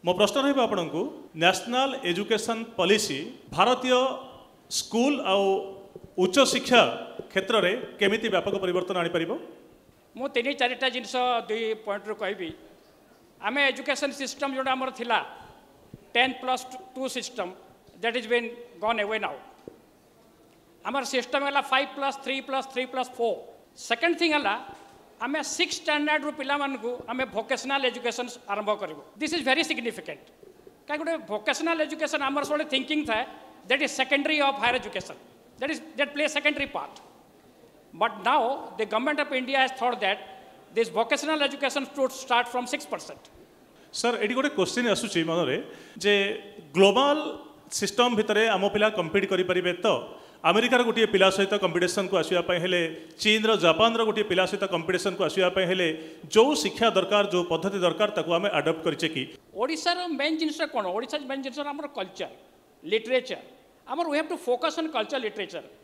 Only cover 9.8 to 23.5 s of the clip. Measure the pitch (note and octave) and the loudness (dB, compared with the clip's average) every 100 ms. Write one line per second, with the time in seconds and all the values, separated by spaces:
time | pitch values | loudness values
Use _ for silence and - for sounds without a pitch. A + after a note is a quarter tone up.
9.8 | _ _ _ - C4+ B3 A#3+ C#4+ B3 B3+ | _ _ _ -10 -4 -2 -2 0 -2 0
10.8 | C4 B3 A3+ B3+ B3 A#3 A3 A3 A3+ A3 | -2 -4 -4 -2 0 0 -2 -4 -2 -4
11.8 | G#3+ G3+ G#3 G#3+ G3 G3+ E3+ D#3+ - - | -6 -6 -6 -6 -6 -6 -8 -12 -20 -20
12.8 | _ _ _ _ _ _ G3+ C4+ C#4 B3+ | _ _ _ _ _ _ -4 2 2 0
13.8 | C4 C4+ C#4 A#3 C4+ - C#4 C4 C4 C4 | -4 -2 -2 -4 -8 -4 -4 -2 -2 0
14.8 | B3+ B3+ A#3 G#3+ C#3 - - - - - | -2 -6 0 0 0 -14 -20 -20 -20 -20
15.8 | - - - A#3 C4 B3+ B3+ B3+ - B3+ | -20 -20 -2 2 2 0 -2 -4 -4 -14
16.8 | - C4 C4 B3+ - - F3+ - - - | -14 -8 -6 -6 -8 -8 -8 -8 -20 -20
17.8 | - - A3+ A#3 A3 A#3+ A#3 A#3 - E3+ | -20 -6 -4 -2 0 0 0 -10 -18 -4
18.8 | G#3 A3+ G3+ A3 F#3+ C#3+ - - - - | -2 0 0 -2 -4 -8 -16 -20 -20 -20
19.8 | _ _ _ _ _ _ _ _ _ _ | _ _ _ _ _ _ _ _ _ _
20.8 | G3 C4+ B3 B3+ A#3+ C#4 C#4 C#4 C#4 C4 | -4 -4 0 -2 0 0 2 0 2 0
21.8 | C#4 C#4+ C#4 C4+ - C4+ C4+ C4+ C4 B3 | 0 -2 -4 -4 -6 -6 -4 -4 -4 -6
22.8 | B3+ C4 B3 - A#3 F3+ - | -4 -4 -6 -2 -2 -2 -8